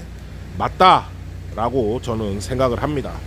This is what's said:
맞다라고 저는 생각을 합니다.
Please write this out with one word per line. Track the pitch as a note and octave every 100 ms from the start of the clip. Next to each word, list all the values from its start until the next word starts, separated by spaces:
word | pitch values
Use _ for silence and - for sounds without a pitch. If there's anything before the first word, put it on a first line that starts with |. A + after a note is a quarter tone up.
| - - - - - -
맞다라고 | B2 - F#3 D3+ - - - - - - A#2 C3 G#2+ B2
저는 | - A2 G#2+ G2
생각을 | F#2+ B2+ C3 A2+
합니다. | C#3 D3 G2+ E2